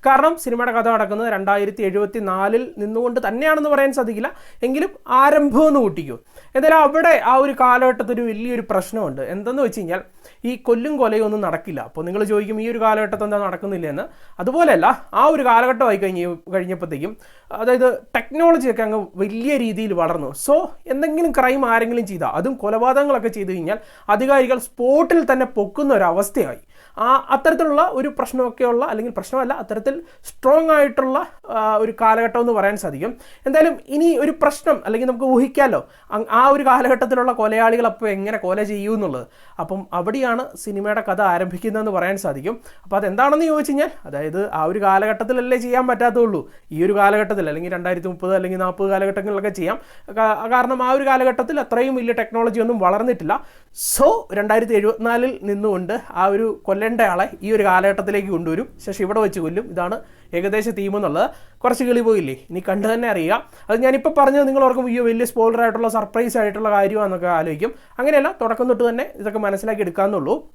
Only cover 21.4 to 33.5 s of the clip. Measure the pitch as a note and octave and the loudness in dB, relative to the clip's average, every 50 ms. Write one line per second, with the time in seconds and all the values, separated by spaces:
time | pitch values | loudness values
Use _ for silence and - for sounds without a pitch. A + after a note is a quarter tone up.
21.4 | B3+ B3+ C4 C#4 C4 A#3 A3+ A3+ A3+ A3+ A#3+ A#3+ A3+ F#3+ G3 F3 D#3 B2 - D3+ | 2 2 2 0 2 2 2 2 2 0 -2 -4 -4 -4 -6 -4 -4 -4 -2 -2
22.4 | F3+ C4 C4+ C4 - G#3 A3 A3 A#3 B3+ C4 C#4 C#4+ C#4+ C4+ B3 G3+ A3+ F#3+ G#3 | -2 -4 -4 -4 -4 -2 0 2 2 2 2 2 2 2 0 -2 -2 -4 -6 -6
23.4 | G3 F#3 F#3 F3+ E3 E3 G#3 G#3+ - - - - - - G#3 G#3 B3+ C4 C#4 C#4 | -6 -6 -6 -6 -4 -4 -6 -6 -8 -18 -20 -18 -2 0 0 0 4 2 4 4
24.4 | C4 A#3+ B3+ B3 A#3 - _ - A#3+ B3 C4+ D4+ E4+ E4+ E4+ E4+ D#4 E4 C4+ B3+ | 4 2 0 -2 -2 -10 _ -2 0 2 4 4 4 4 2 2 4 2 2 0
25.4 | B3+ B3+ - A3+ G3+ F#3+ - - D4 C#4 C4 G#3 F#3+ F3 E3 F#3+ G3 G3 - - | 0 -2 -2 -4 -4 -4 -2 -2 0 2 4 4 4 2 2 0 -2 -2 -2 -2
26.4 | G3+ C#3 A#2+ - _ _ _ - - - _ - G#3+ A#3+ C4+ C4 C4 - C4+ C4+ | -2 -2 -4 -12 _ _ _ -20 -20 -20 _ -4 0 2 2 2 2 0 -2 2
27.4 | - D#4+ D#4+ - E4 D#4 C#4+ D4 E4 F#4 - - C4 D4 - - B3 - - B3+ | 2 0 2 2 0 0 2 2 2 2 0 -2 -4 -4 -4 -4 -6 -4 -2 -4
28.4 | B3+ A#3+ A#3 - C4 A#3+ A#3+ A#3+ C4 D#4+ - A3 A3 A#3+ A#3 - F#3 - - C4 | -4 -4 -2 -2 0 0 0 0 -2 -2 -4 -6 -6 -6 -8 -8 -10 -6 -4 -4
29.4 | C4 A#3+ C#4 C4 A3+ - A3 G#3+ G#3 C4+ C#4 E4+ E4+ - - - - - - - | -2 -2 -4 -6 -6 -8 -8 -4 -4 -4 -4 -4 -10 -16 -20 -20 -20 -20 -20 -2
30.4 | - C4 C#4+ D#4 D#4+ D#4+ D#4 D4+ C#4+ C#4 A3+ - C4 C4 C4 D4 F4+ - - - | 2 4 4 4 4 4 4 4 4 2 2 0 0 0 0 -2 -4 -4 -12 -20
31.4 | _ - A3+ A3 A3 G#3+ G#3+ G#3+ A3 A3 A3+ - A3+ A3 A3 A3+ A3+ A3+ A#3 A#3 | _ -6 -4 -2 0 0 2 0 0 -2 -2 2 4 4 4 4 2 0 0 0
32.4 | A#3+ A#3+ A#3 G#3 F#3+ G3 G#3 G3+ - E3 C#3 C3+ D#3+ A3+ B3 - - - - - | 0 0 0 2 2 0 0 -2 -6 -8 -8 -6 -8 -8 -8 -10 -18 -20 -20 -8
33.4 | - C4+ | -6 0